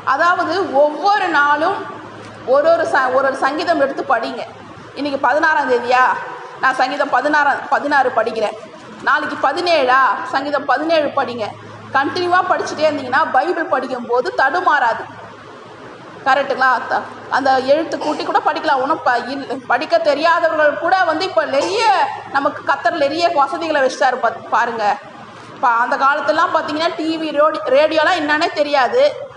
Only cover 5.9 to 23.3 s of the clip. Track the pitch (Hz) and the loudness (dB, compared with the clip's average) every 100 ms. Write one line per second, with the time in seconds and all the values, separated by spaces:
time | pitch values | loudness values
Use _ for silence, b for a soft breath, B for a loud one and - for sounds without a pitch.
5.9 | 247 247 175 - - - - 269 254 262 | 4 4 2 -6 -12 -14 -2 -2 0 -2
6.9 | 285 285 247 285 302 285 226 - 262 285 | 0 0 0 2 2 2 0 -2 -2 2
7.9 | 285 262 240 220 226 208 - - - - | 2 2 0 -2 -2 -4 -6 -16 -18 -20
8.9 | - - 285 294 294 269 302 349 330 254 | -6 -2 0 -2 -2 -2 0 2 2 4
9.9 | 254 254 - - 269 285 285 277 254 311 | 4 4 0 -2 -4 -2 -4 0 -2 2
10.9 | 330 285 - 254 240 208 - - - - | 0 0 -2 -4 -4 -8 -8 -18 -18 -4
11.9 | 269 294 349 359 359 370 330 - - 311 | -2 0 -2 2 2 2 0 -2 0 0
12.9 | 294 254 262 320 254 311 349 311 269 254 | 0 -2 0 2 2 0 -2 0 -2 -2
13.9 | 254 226 240 349 - 269 349 359 302 240 | -8 -2 0 0 0 0 2 2 2 2
14.9 | 220 - - - - - - - - - | -2 -8 -14 -18 -20 -20 -20 -20 -20 -20
15.9 | - - - 269 269 277 247 262 240 - | -18 -18 -8 0 0 2 0 2 2 0
16.9 | - - - - 240 269 262 254 294 320 | -4 -4 -16 -4 -2 2 2 4 2 2
17.9 | 330 302 311 339 330 - 302 311 277 262 | -4 -4 -4 0 0 0 -2 0 0 0
18.9 | 269 - 240 240 277 254 262 - 247 302 | -2 0 0 -2 -8 -6 -10 -2 -2 2
19.9 | 330 311 285 330 330 320 311 302 277 330 | 0 2 2 2 2 2 4 2 2 0
20.9 | 370 349 311 370 339 285 269 330 403 453 | 2 2 0 0 0 0 0 0 2 2
21.9 | 370 294 - - 277 294 285 - 277 349 | 2 2 -4 -4 -2 -2 -4 -2 0 0
22.9 | 320 277 311 339 | 0 -2 2 0